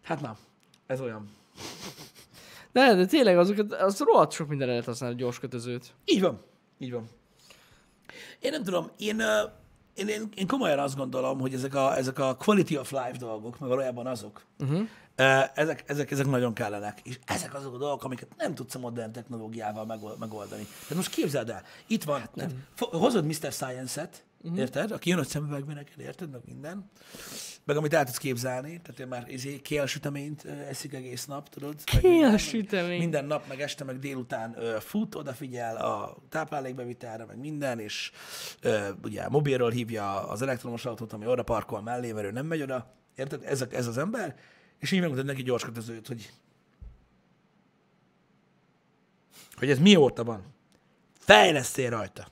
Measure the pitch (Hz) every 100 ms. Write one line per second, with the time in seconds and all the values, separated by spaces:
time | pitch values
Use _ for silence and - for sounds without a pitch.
0 | - 160 139 107 - _ _ _ _ 131
1 | 127 110 101 101 _ - - - 185 -
2 | - - - - - - - 247 262 196
3 | 185 311 233 180 175 202 208 - 190 202
4 | 302 381 151 - 147 147 127 120 117 117
5 | 127 120 123 120 131 120 120 123 - _
6 | - 285 180 110 - _ _ _ 131 120
7 | 110 - _ _ - - _ _ _ _
8 | _ - - - 254 302 202 180 165 -
9 | 208 214 220 214 208 - - _ _ -
10 | 202 214 220 202 190 277 208 143 139 135
11 | 131 127 131 135 131 131 135 139 135 -
12 | 131 131 135 127 - 208 165 147 127 135
13 | 123 127 120 110 110 117 135 127 131 120
14 | 120 123 104 - _ _ 135 156 220 -
15 | - - 135 135 135 - 156 139 - 143
16 | 135 139 135 131 123 110 110 104 104 -
17 | - 123 - - - 139 135 123 143 143
18 | 127 123 - - 302 131 127 127 120 117
19 | 110 117 117 117 110 113 107 107 110 113
20 | 104 110 110 107 101 107 104 - - 156
21 | 180 - 226 139 113 101 - - - 220
22 | 147 143 113 - 165 131 - - 240 165
23 | 226 233 151 151 147 - 135 127 127 -
24 | 170 - _ _ 165 175 123 139 208 -
25 | - 175 135 147 151 143 139 147 143 -
26 | 131 - 180 131 117 123 147 196 190 _
27 | - - - - - - - 147 151 160
28 | 131 - 135 120 127 127 143 170 - 123
29 | 127 123 120 131 135 139 - 147 135 151
30 | 147 143 143 147 - 143 143 135 147 135
31 | 127 123 - 143 - - 143 151 - -
32 | 370 339 285 214 - 233 202 196 175 175
33 | 170 151 139 151 143 135 143 - 135 127
34 | 139 135 123 127 113 117 117 110 - 208
35 | 220 - 143 123 135 120 117 113 127 110
36 | 101 - - 160 151 151 131 131 123 120
37 | 120 110 110 104 143 151 139 117 107 -
38 | - - - - - - 127 110 101 92
39 | 110 104 - 135 147 131 120 123 113 113
40 | 101 98 - 107 135 123 123 117 127 113
41 | 110 110 107 123 117 110 - 110 107 120
42 | 123 107 101 113 151 165 135 131 120 _
43 | _ - 139 143 - 135 127 135 120 117
44 | 165 240 311 - - - _ _ 143 190
45 | 175 131 139 135 127 120 - 117 113 113
46 | 107 120 101 - _ _ _ _ - -
47 | _ _ _ _ _ _ _ _ _ _
48 | _ _ _ _ _ _ _ _ _ _
49 | _ _ _ - - - 131 131 180 196
50 | 135 - 113 107 95 - _ _ _ _
51 | _ _ - 208 190 151 123 - 127 117
52 | 98 - -